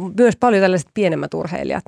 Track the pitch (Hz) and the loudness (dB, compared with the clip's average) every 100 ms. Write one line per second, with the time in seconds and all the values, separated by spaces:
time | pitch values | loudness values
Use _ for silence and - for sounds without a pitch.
0 | 185 196 240 180 247 202 190 185 - - | -6 2 2 4 2 2 2 0 -2 -2
1 | 190 156 143 160 160 160 135 135 | 0 0 -4 -6 -6 -6 -6 -6